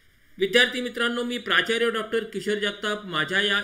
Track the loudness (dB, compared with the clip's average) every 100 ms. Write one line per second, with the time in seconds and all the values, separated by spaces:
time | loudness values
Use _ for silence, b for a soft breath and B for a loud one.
0 | b b _ -2 2 4 4 0 -4 -2
1 | -2 0 -4 -4 2 2 2 2 2 0
2 | -2 -4 -4 -6 -2 -2 -2 -2 -4 -4
3 | -2 -2 0 2 2 2